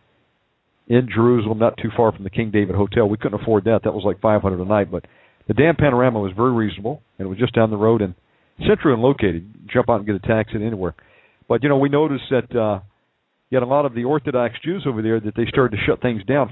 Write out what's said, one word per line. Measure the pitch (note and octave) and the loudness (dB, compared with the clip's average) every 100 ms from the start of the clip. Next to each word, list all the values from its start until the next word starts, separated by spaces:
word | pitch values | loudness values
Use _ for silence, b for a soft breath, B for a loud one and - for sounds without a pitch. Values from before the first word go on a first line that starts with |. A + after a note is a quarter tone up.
| _ _ _ _ _ _ _ _ _ | _ _ _ _ _ _ _ _ _
in | A#2 B2+ | 2 2
Jerusalem, | G2+ A#2+ B2 G#2+ A2 | 2 4 4 0 0
not | A#2 - | 0 0
too | A2+ - | -6 0
far | A2+ | 0
from | - | 0
the | G2 | -6
King | A#2+ A2+ | -4 0
David | G#2 G2 F#2 | 0 0 0
Hotel. | G2 A#2+ G#2 | 0 2 0
We | G#2+ | 0
couldn't | - G2+ | -4 -4
afford | - G#2+ | 0 0
that. | F#2+ G#2+ | 2 0
That | A2 | 0
was, | G2 | -2
like, | G2 F2+ | -2 0
five | A2 G#2+ | 0 2
hundred | F#2+ F2+ | 0 -4
a | |
night. | F#2 G#2 F#2+ | 0 0 0
But | F2 - b b b - | -6 -12 b b b -4
the | |
Dan | G#2+ D#3 D#3 | 2 2 4
Panorama | D3 B2 B2+ A2+ | 2 4 2 0
was | G2 F#2 | -4 0
very | B2 | 0
reasonable, | A#2 G#2+ F2+ G#2+ D3+ _ - | 2 -2 -4 -8 -10 _ -12
and | F#2+ | -8
it | |
was | F#2+ | -4
just | A#2+ | -2
down | - A2 | 2 0
the | G#2 | 2
road | A2 A2+ | 2 2
and | G2 F2+ _ _ _ - - | 0 -6 _ _ _ -4 0
centrally | G#3 E3 A#2 | 2 2 2
located. | B2 C#3 G2+ E2 G2 A2 G2+ | 2 2 0 -2 -8 -20 -4
Jump | B2 A#2+ | -2 2
out | A2+ | 0
and | G#2 | 0
get | |
a | G2 | -4
taxi | - A2+ G#2+ A2 | 0 -2 -2 -4
anywhere. | G#2+ G#2+ F2+ - b b b b _ | -6 -4 -6 -8 b b b b _
But, | A#2 | -2
you | C#3+ | 2
know, | C#3 | 2
we | C#3 | 2
noticed | C#3+ D#3 C#3 - | 2 0 -2 -2
that, | B2+ A#2 A#2+ | -2 -2 -2
uh, | G#2+ G2 F#2+ _ _ _ _ _ _ | -2 -4 -8 _ _ _ _ _ _
you | B2+ | -2
had | |
a | B2 | 0
lot | C#3+ | 0
of | C#3+ | 0
the | A#2 | -2
Orthodox | A#2+ D3+ C#3+ B2+ A#2+ A#2 | -2 -2 -2 -2 -2 -4
Jews | D3 F#3+ C#3+ | -8 -6 -4
over | A2+ | -2
there | A2 A2+ | 0 -2
that | G#2+ | -2
they | G#2 A#2 | -4 -2
started | C#3 B2+ G#2 | 0 0 0
to | - | -2
shut | - | 0
things | B2+ A2+ | -2 -4
down | - C#3 A#2+ | -2 -2 -2